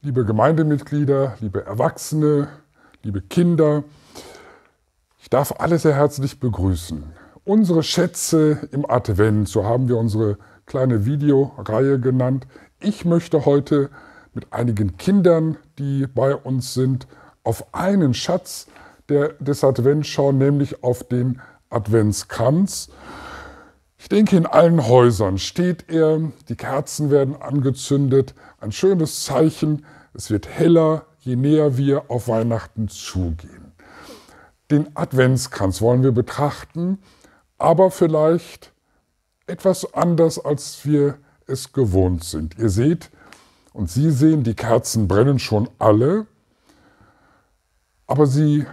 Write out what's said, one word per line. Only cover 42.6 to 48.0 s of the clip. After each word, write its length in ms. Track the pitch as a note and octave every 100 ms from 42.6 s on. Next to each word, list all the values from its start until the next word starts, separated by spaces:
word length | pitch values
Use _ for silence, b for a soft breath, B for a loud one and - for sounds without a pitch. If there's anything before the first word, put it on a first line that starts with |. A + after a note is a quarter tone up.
| A2+
seht 420 | F#2+ B2+ E3+ - b b b b b b
und 180 | - F#2
Sie 220 | B2 D#3
sehen, 320 | C#3 D#3 D#3
die 100 | A#2
Kerzen 540 | G#2+ A2+ A#2 - A2+ G2+
brennen 320 | F#2+ C3 C3+
schon 280 | - G#2+ A2+ _
alle, 480 | G#2+ G#2+ B2+ G3+ G#3+ _ _ b b b b b b b b b b b _ _ _ _